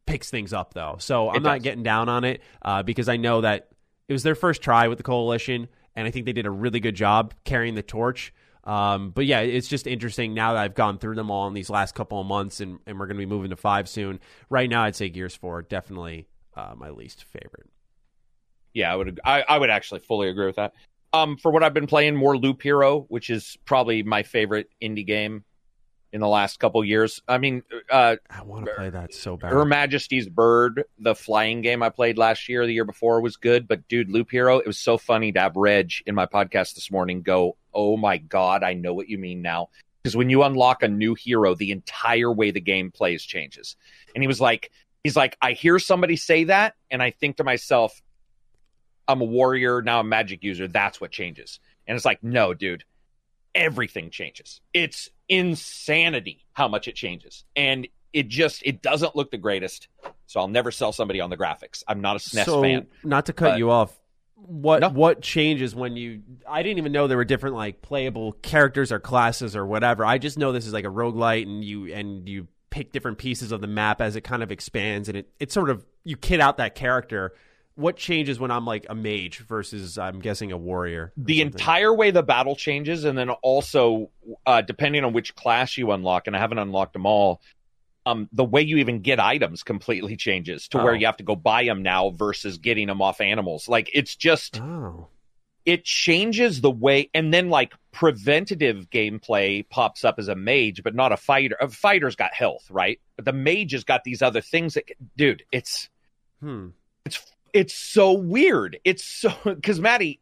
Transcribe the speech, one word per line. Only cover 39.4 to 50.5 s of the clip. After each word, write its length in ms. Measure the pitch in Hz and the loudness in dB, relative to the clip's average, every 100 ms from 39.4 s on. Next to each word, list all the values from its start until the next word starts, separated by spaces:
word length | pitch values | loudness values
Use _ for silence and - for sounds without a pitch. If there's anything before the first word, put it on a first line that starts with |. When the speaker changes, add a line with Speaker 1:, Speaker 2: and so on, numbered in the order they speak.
Speaker 2:
now." 260 | 85 85 87 _ _ _ | -6 -4 -6 _ _ _
'Cause 120 | 127 110 | -4 0
when 120 | 127 | 4
you 120 | 135 | 6
unlock 400 | 143 131 127 127 | 6 6 4 4
a 60 | 117 | 2
new 260 | 104 110 | 2 0
hero, 400 | 113 120 117 98 | -2 0 2 4
the 160 | 90 101 | 2 -2
entire 600 | 98 - - 113 117 120 | -6 -8 -4 0 2 2
way 180 | 110 104 | 2 0
the 100 | 98 | 0
game 300 | 87 95 92 | -2 -2 -2
plays 320 | - 95 82 | -2 -2 -2
changes. 540 | - 90 71 - - - _ - _ | -6 -10 -12 -14 -20 -20 _ -20 _
And 80 | 120 | -4
he 60 | 135 | -2
was 120 | 117 | 2
like, 300 | 123 113 - _ _ _ | 2 2 -4 _ _ _
he's 120 | 151 139 | -2 2
like, 200 | 131 - | 2 2
"I 120 | 127 | -2
hear 260 | 120 170 180 | 2 4 4
somebody 380 | - 180 180 165 | 4 0 0 -2
say 280 | - 165 | 2 2
that, 300 | 165 196 214 - - | 4 4 2 -2 -8
and 120 | 127 | -2
I 80 | 123 | -2
think 260 | - 143 139 | -2 -4 -2
to 60 | |
myself, 580 | 139 123 - 127 110 - _ _ _ _ _ _ _ _ _ _ - | -2 -2 2 4 2 -2 _ _ _ _ _ _ _ _ _ _ -2
'I'm 120 | 131 | 0
a 20 | |
warrior, 560 | 117 120 127 131 123 123 | 0 2 2 2 0 0
now 180 | 117 117 | 0 0
I'm 60 | 107 | 2
a 20 | |
magic 320 | 110 104 92 | 0 -2 -6
user, 240 | 101 | -8